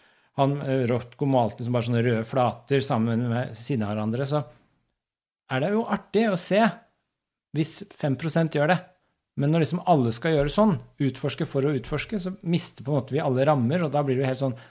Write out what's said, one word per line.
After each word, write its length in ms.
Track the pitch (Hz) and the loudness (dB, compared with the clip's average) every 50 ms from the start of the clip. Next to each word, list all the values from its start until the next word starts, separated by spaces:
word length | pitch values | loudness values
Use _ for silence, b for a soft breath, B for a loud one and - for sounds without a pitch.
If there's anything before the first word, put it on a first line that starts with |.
| B B B B B B _ | B B B B B B _
han, 240 | - 139 135 143 143 | 0 0 0 0 -2
eh, 240 | 139 139 131 135 123 | -2 -2 0 0 0
Rothko 400 | 113 127 117 120 - - - 147 | 0 0 -2 -4 -8 -8 -4 0
malte 320 | 139 135 127 117 104 - | 2 2 2 2 0 -2
liksom 140 | - 117 120 123 | -4 -4 -2 -2
bare 80 | 120 113 | 0 0
sånne 200 | 120 120 117 117 | 0 0 2 2
røde 180 | 123 117 113 110 | 2 0 0 -2
flater 560 | - - 131 123 113 113 - - - 139 135 - | -2 0 0 0 0 0 -4 -2 0 0 0 2
sammen 440 | - 135 110 113 117 113 117 123 120 | 0 0 0 0 0 0 0 0 0
med 260 | 113 123 127 127 117 | -2 -2 -4 -6 -8
siden 260 | - - - 143 113 104 | -10 -6 -4 -2 -2 -2
av 120 | 101 107 | -2 -2
hverandre, 240 | 107 107 110 113 127 139 | -2 -2 -2 -2 -2 -2
så 180 | 131 147 147 - B B B B B _ _ _ _ _ _ _ _ _ _ _ _ _ _ _ - | -2 -2 -2 -4 B B B B B _ _ _ _ _ _ _ _ _ _ _ _ _ _ _ -6
er 100 | 131 131 | -2 -2
det 120 | 143 190 | 0 0
jo 140 | 208 220 233 | 0 -2 -2
artig 440 | - 208 - - - - 214 233 220 | -2 -4 -6 -4 -2 0 2 2 2
å 80 | 185 | 0
se 340 | 170 - - 180 208 226 208 - - - _ _ _ _ _ _ _ _ _ _ _ _ _ - | 0 0 2 4 4 4 4 2 -4 -12 _ _ _ _ _ _ _ _ _ _ _ _ _ -2
hvis 280 | 147 156 156 - - - - | -2 -2 -2 -4 -8 -12 -14
fem 240 | - - - 143 131 | -8 -4 -2 -2 -2
prosent 380 | - 165 156 - 165 165 156 - | -2 -2 0 0 2 2 2 2
gjør 140 | 143 147 | 2 2
det. 120 | 160 180 175 - - _ _ _ _ _ _ _ _ _ 143 | 2 2 0 -2 -8 _ _ _ _ _ _ _ _ _ -2
Men 120 | 139 147 | 0 2
når 80 | 160 170 | 2 2
liksom 220 | 151 - 170 180 - | 2 0 -2 0 2
alle 260 | 185 170 143 120 117 | 2 4 4 4 2
skal 200 | 113 - - 165 160 | 0 -2 0 0 2
gjøre 160 | 143 143 143 | 2 2 2
sånn, 300 | - 208 214 214 165 120 - - _ - | 2 4 4 4 2 0 -4 -8 _ -2
utforske 460 | 147 131 131 - - 139 - - 160 | -2 -2 -2 -2 -4 -6 -4 -4 -4
for 160 | - - 139 | -4 -2 0
å 180 | 131 151 147 127 | 0 0 0 -2
utforske, 380 | - - 151 139 - - 226 196 | -4 -4 -6 -6 -4 -6 -6 -6
så 160 | 175 180 190 - - | -6 -6 -8 -6 -2
mister 380 | 165 175 170 - - - - 113 | 0 0 0 0 -2 -6 -8 -4
på 40 | 131 | -2
en 120 | 151 135 120 | -2 -2 -2
måte 80 | - | -2
vi 80 | 127 151 | -2 -2
alle 260 | 160 143 123 127 139 | 0 0 2 2 4
rammer, 380 | 151 151 135 117 120 160 180 165 | 4 4 4 2 2 0 0 0
og 80 | 139 | 0
da 100 | 135 147 | 0 0
blir 140 | 143 135 127 | 0 0 0
det 80 | 131 139 | 0 0
jo 20 | |
helt 140 | 131 131 127 | 0 0 0
sånn 160 | 135 135 123 B B B | -2 -2 -2 B B B